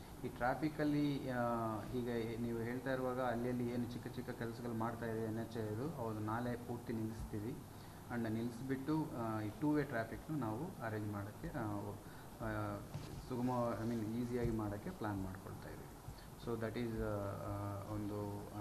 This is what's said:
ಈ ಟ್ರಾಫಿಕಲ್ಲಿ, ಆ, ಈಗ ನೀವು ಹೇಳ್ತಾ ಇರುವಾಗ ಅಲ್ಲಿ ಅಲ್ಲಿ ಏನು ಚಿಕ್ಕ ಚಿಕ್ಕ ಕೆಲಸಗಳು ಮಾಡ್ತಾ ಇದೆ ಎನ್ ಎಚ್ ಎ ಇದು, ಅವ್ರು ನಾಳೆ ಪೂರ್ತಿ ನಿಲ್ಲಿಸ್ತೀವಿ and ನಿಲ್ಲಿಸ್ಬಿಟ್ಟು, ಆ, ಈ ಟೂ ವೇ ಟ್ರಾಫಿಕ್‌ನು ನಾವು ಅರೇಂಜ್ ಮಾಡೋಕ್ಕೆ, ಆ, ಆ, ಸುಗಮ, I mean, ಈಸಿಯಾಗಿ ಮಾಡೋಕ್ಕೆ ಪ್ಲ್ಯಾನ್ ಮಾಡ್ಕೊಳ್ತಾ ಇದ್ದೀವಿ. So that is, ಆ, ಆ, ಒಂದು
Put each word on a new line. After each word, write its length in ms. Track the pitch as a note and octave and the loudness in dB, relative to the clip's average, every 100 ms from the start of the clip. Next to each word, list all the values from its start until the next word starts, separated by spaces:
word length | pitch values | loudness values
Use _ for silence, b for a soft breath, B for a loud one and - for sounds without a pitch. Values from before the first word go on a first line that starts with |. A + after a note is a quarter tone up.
| B B B2 | B B -4
ಈ 20 | |
ಟ್ರಾಫಿಕಲ್ಲಿ, 1040 | - B2 C3+ D3+ D3+ D3+ D3 D3 C#3 C#3 | 2 2 4 2 2 4 4 4 2 2
ಆ, 60 | B2 A#2+ A#2 A2+ G#2+ G#2 B2 | 2 4 4 2 0 0 0
ಈಗ 420 | B2 A#2 A2+ A2+ | 2 2 0 0
ನೀವು 180 | A#2 A#2 | 0 0
ಹೇಳ್ತಾ 340 | A2+ B2+ C3+ | 0 0 0
ಇರುವಾಗ 280 | C3 B2+ B2 | 2 2 2
ಅಲ್ಲಿ 280 | B2 A#2+ B2 | 2 4 2
ಅಲ್ಲಿ 200 | B2 A#2 | 4 2
ಏನು 140 | B2 A#2 | 2 0
ಚಿಕ್ಕ 220 | A#2+ B2 | -2 -4
ಚಿಕ್ಕ 220 | A#2+ B2 | -4 -4
ಕೆಲಸಗಳು 440 | A#2 A#2 A#2 A#2+ | -2 -2 -2 -2
ಮಾಡ್ತಾ 320 | A2+ A2+ A2+ A#2 | 0 0 0 0
ಇದೆ 180 | A2 A2 | 0 0
ಎನ್ 140 | A2+ | 0
ಎಚ್ 180 | A2+ A#2+ | -2 -2
ಎ 160 | G#2+ | 0
ಇದು, 220 | G#2+ D3+ C#3+ | 0 0 0
ಅವ್ರು 240 | A2+ G#2+ | -2 0
ನಾಳೆ 360 | G#2+ A2+ B2 A#2+ | 0 2 0 -2
ಪೂರ್ತಿ 380 | - A#2 - | -2 -4 -2
ನಿಲ್ಲಿಸ್ತೀವಿ 640 | A2+ A2 A2 - A2 A2 D3 - B B B B A#2+ | 0 0 -2 -4 -2 -2 -4 -8 B B B B 0
and 180 | A2+ | 2
ನಿಲ್ಲಿಸ್ಬಿಟ್ಟು, 720 | A2 A#2+ A#2+ C3 C3+ C3+ D#3 D3 B2+ | 2 0 -2 -2 0 2 2 2 0
ಆ, 240 | A2+ A2 | 0 0
ಈ 80 | G#2+ - | 0 2
ಟೂ 100 | D3+ | 4
ವೇ 120 | D3+ | 6
ಟ್ರಾಫಿಕ್‌ನು 540 | C#3 A#2+ G#2+ A2 - D#3 | 4 2 0 -2 -2 0
ನಾವು 480 | A2+ A2 F3 E3 A#2 | 0 0 -2 -2 -2
ಅರೇಂಜ್ 260 | G#2+ G#2 | 0 0
ಮಾಡೋಕ್ಕೆ, 360 | G#2 G#2 - E3 | -2 -4 -4 -4
ಆ, 440 | C#3 G#2+ G#2 G2+ G2 B B B - | -2 0 0 -2 -6 B B B -4
ಆ, 360 | A2+ G#2+ G#2 G2+ - - - - - | -2 0 0 -2 -4 -6 -6 -8 -4
ಸುಗಮ, 200 | B2 B2 A#2+ A#2 G#2 | 2 4 4 4 2
I 60 | A2 | 2
mean, 160 | A#2 G#2+ | 2 0
ಈಸಿಯಾಗಿ 460 | A#2 A#2+ B2 A#2 | 0 0 2 4
ಮಾಡೋಕ್ಕೆ 380 | A2 G#2 G2+ F#3 | 4 2 0 -2
ಪ್ಲ್ಯಾನ್ 340 | F3+ G#2+ G2 | -2 0 0
ಮಾಡ್ಕೊಳ್ತಾ 460 | F#2+ F#2 - G2 - | 0 -4 -6 -6 -6
ಇದ್ದೀವಿ. 140 | - - - - B B - - | -8 -8 -10 -10 B B -8 -2
So 160 | A2+ | 0
that 180 | A2 A#2 | 0 0
is, 240 | A#2+ A2 | 0 2
ಆ, 40 | G#2+ | 2
ಆ, 840 | G#2 G2+ G#2 G#2 G2+ G2+ G2+ G2+ | 2 0 -2 -2 0 0 -2 -2
ಒಂದು 540 | G#2+ G#2 G#2 G#2 G2+ F2+ G#2 | -2 0 0 0 -2 -4 -2